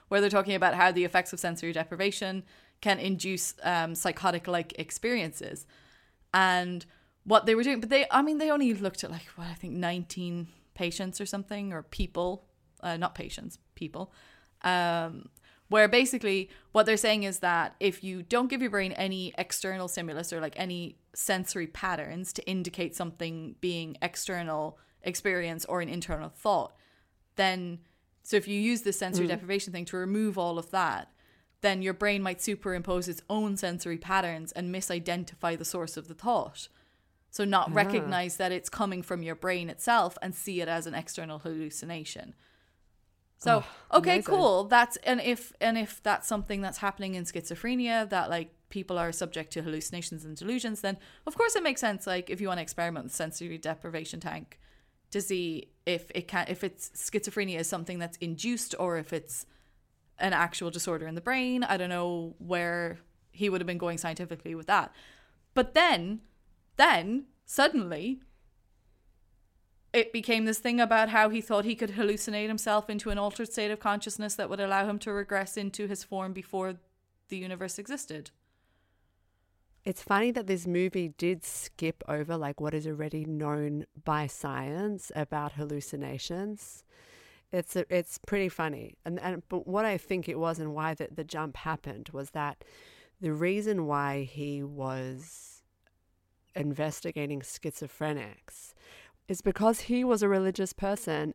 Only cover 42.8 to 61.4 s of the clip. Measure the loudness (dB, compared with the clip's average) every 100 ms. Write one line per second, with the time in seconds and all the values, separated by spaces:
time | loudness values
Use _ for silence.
42.8 | _ _ _ _ _ -2 4 4 2 -10
43.8 | 4 6 6 4 4 6 6 6 6 8
44.8 | 6 4 0 2 2 -2 -4 -2 0 2
45.8 | -2 -2 0 0 0 -2 -2 -2 -4 -2
46.8 | -4 -2 -4 -4 -6 -6 -6 -6 -2 0
47.8 | 2 2 2 0 0 -2 -4 _ -10 -8
48.8 | -2 0 0 -2 -4 -6 -8 -6 -4 -4
49.8 | -6 -8 -8 -10 -12 -8 -4 -2 -2 -4
50.8 | -4 -4 -10 -14 -4 2 4 4 2 2
51.8 | 0 -2 -2 -2 -2 -4 -2 -2 -4 -4
52.8 | -2 -2 -6 -4 -4 -6 -8 -6 -6 -6
53.8 | -6 -8 -8 -8 -8 -10 -12 -20 -20 -20
54.8 | _ _ _ -4 -2 0 -2 -4 -8 _
55.8 | -2 -2 -2 -8 -4 -2 -2 -2 -4 -6
56.8 | -12 -10 -4 -2 -2 -2 -2 -2 -2 -4
57.8 | -4 -6 -8 -6 -6 -4 -2 -2 -4 -2
58.8 | -2 -2 -2 -6 -6 -10 -12 _ _ _
59.8 | _ _ _ -2 2 2 2 -2 -6 -4
60.8 | -2 -2 -4 -6 -2 0